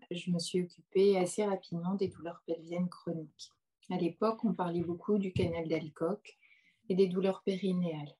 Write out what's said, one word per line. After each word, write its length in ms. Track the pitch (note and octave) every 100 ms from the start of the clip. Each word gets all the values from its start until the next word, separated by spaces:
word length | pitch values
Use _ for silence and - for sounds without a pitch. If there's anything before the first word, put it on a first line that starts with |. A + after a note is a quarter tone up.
| -
je 200 | F3+ F3+
me 80 | E3+
suis 240 | E3 F#3
occupée 560 | F3 - _ F#3+ G3 F#3+
assez 260 | F3+ -
rapidement 500 | G#3 F#3 - E3+ E3+
des 140 | G3 F#3+
douleurs 340 | - D#3+ F3 -
pelviennes 420 | E3 E3 F3 F3+
chroniques. 640 | - - E3 D#3 - - _ _ _ -
À 80 | F3+
l'époque, 440 | E3+ - A3 A3+
on 120 | A3
parlait 260 | F3+ F3+ F3
beaucoup 380 | E3 F3 - G#3
du 160 | F#3+
canal 340 | F#3 F3 E3+ D#3+
d'Alcock 720 | D#3+ D#3 - E3 G#3 - - _ _ _ _ -
et 60 |
des 140 | F#3 F#3+
douleurs 340 | F#3 F#3+ F#3+
périnéales. 760 | - F#3+ G3 F3+ F3 D3+ D3